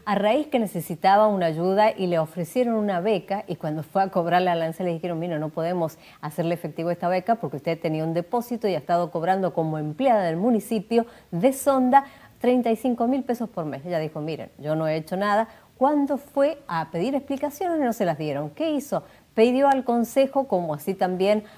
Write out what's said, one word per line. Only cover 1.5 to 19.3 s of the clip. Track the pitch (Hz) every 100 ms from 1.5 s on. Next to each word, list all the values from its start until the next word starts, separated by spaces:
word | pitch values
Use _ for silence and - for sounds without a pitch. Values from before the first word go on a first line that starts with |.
| 156 180 196 214
y | - 185
le | 170
ofrecieron | 156 180 160 247 240 220
una | 208 180
beca, | 196 196 - 202 -
y | 165
cuando | 160 156
fue | 147 196
a | 196
cobrar | 190 165 175
la | 185 170
lanza | 165 160 180
le |
dijeron, | 165 175 160
"Mira, | 175 156
no | 151
podemos | 165 165 180 160 - - -
hacerle | 151 151 165
efectivo | 170 160 151 165
esta | 175 175
beca | 185 185 226
porque | 147 143
usted | 170 165
tenía | 165 156 160
un |
depósito | 165 175 240 233 233 208
y | 165
ha |
estado | - 170 170
cobrando | 170 170 190 185
como | 170 160 156
empleada | 151 147 269 220
del | 175 165
municipio | 226 226 214 226 180 233 233 - -
de | 170 240
Sonda | 269 - 269 254 269 269 - - -
treinta | 240 247 233
y | 226
cinco | 254 233 233
mil | 269
pesos | 247 240 220
por | - 156
mes". | 135 165
Ella | 170
dijo, | 156 156
"Miren, | 151 143 - -
yo | 143 156
no | 160
he | 156
hecho | 156 185
nada". | 208 208 226 - _ -
Cuando | 269 302 277 277
fue | - 277 277 330 -
a | 170 156
pedir | 170 220
explicaciones | 277 277 269 294 285 359 330
no | 262
se | 214 185
las | 151
dieron. | 151 139 147
¿Qué | - 320
hizo? | 294 - 170 - - _